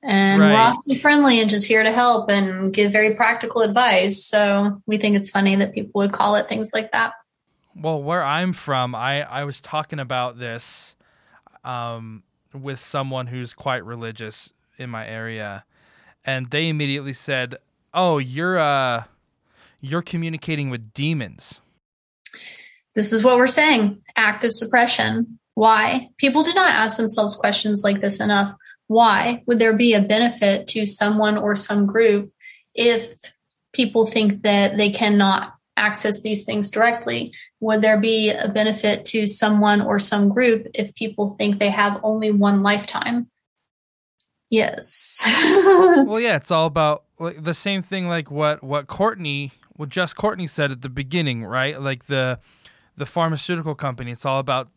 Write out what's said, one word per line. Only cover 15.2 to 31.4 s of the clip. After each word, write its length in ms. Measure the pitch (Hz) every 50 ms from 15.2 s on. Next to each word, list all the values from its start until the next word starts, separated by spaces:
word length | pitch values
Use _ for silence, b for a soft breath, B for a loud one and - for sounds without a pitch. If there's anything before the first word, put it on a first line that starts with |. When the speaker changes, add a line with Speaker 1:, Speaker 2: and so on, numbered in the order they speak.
| 113 113 113 110 107 104 98 98 _ b b b b b b b b b b b _
Speaker 2:
and 240 | - 135 131 131 120
they 180 | 135 147 165 165
immediately 440 | 156 151 147 139 139 143 139 139 131
said, 440 | - - - 139 131 123 123 123 - _ _ _ _ _ _ -
"Oh, 220 | 165 185 180 160 147
you're, 400 | 135 127 127 143 165 180 185 180
uh, 460 | 156 147 143 139 135 127 120 117 110 _ _ _ _ _ _ _ _ b b b b b b b
you're 220 | - 135 143 170 170
communicating 680 | - - 170 165 165 160 156 - - 160 147 143 135
with 240 | 123 120 113 110 _
demons." 680 | - 139 151 165 151 120 92 - - - - - - _ _ _ _ _ _ _ _ _ _ _ _ _ B B B B B B B B B B B B _ _
Speaker 1:
This 180 | 220 208 208 233
is 100 | 220 214
what 140 | 254 247
we're 100 | 240 247
saying. 540 | 262 - - 302 311 294 233 214 202 202 - _ - -
Active 360 | - 220 208 208 - - 233 220
suppression. 840 | - 233 226 - 247 240 247 - - - 220 - - 233 226 - - _ _ _
Why? 540 | - 214 220 220 214 214 - - 262 - - _
People 260 | _ - 269 269 302 320
do 120 | 339 339
not 160 | 381 370 339
ask 260 | - - 220 220 214
themselves 400 | - 233 220 - - 214 202 202
questions 480 | - - 208 208 - - 214 208 202 -
like 160 | 202 202 196
this 180 | - 202 196 -
enough. 380 | 220 208 208 202 202 202 196 B B B B B _ _
Why 560 | 220 226 233 226 202 - - 240 240 240 -
would 140 | - 240 220
there 160 | 226 226 220
be 180 | 208 240 240 226
a 80 | 202 196
benefit 640 | 202 214 220 240 240 233 - 214 202 196 - - -
to 160 | - 220 214
someone 540 | 202 - - 208 208 214 214 214 214 214
or 160 | 208